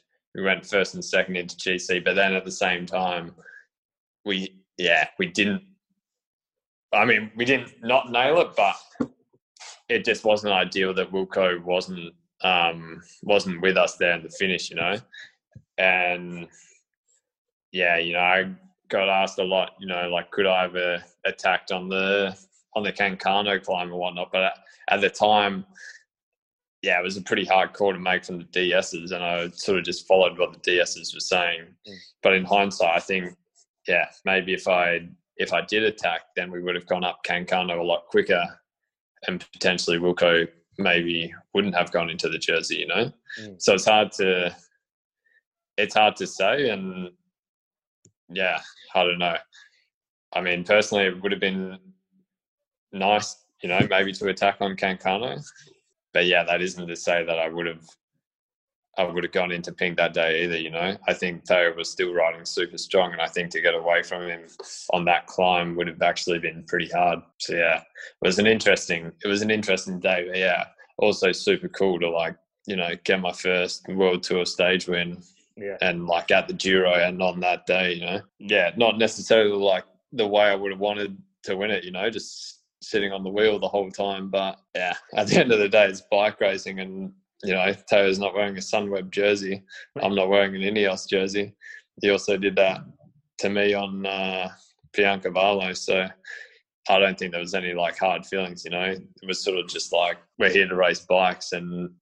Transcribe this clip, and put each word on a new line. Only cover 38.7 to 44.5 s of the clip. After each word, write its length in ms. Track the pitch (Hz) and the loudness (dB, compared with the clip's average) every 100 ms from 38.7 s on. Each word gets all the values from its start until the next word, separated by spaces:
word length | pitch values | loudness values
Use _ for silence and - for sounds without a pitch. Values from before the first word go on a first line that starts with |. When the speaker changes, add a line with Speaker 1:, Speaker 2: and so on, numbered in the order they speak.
| _ _ _ _ _ - | _ _ _ _ _ -8
Speaker 1:
and 160 | 90 - | -8 -8
potentially 440 | - 92 90 - 85 | -4 0 0 0 0
Wilco 480 | 87 87 87 85 82 - _ - | 2 2 4 4 2 -6 _ -4
maybe 560 | 98 87 85 85 85 - _ | 0 2 0 -4 -6 -12 _
wouldn't 220 | 101 101 87 | -2 0 0
have 160 | 85 | 0
gone 180 | 87 82 | 0 -2
into 180 | 85 80 | -4 -4
the 100 | 82 | -4
jersey, 380 | - 82 82 80 | -2 -2 -2 -6
you 100 | 80 | -2
know? 240 | 90 131 - - - | -2 -2 -6 -18 -16
Speaker 2:
Mm. 220 | 107 92 | -16 -4
Speaker 1:
So 120 | - 98 | 2 2
it's 100 | 104 | 4
hard 260 | 107 101 | 4 4
to, 400 | - 95 90 87 | 0 0 0 -2